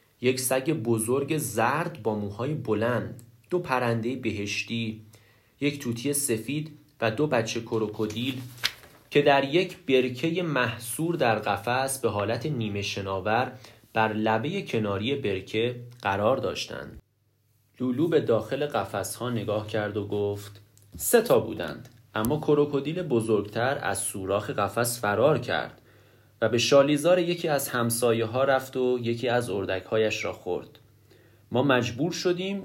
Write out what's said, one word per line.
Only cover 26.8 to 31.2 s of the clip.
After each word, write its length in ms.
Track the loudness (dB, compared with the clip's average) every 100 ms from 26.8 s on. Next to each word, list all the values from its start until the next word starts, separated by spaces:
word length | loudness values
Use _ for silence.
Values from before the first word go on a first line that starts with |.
| 8 4 4 4
یکی 300 | 2 -2 0
از 200 | 0 0
همسایه‌ها 760 | 0 0 2 2 2 2 2
رفت 320 | 2 2 0 0
و 220 | 2 2
یکی 260 | 0 0 0
از 220 | 0 0
اردک‌هایش 760 | -2 -2 -4 0 2 2 0
را 80 | -4
خورد. 460 | -6 -4 -6 -6 -20 -20 _ _ -20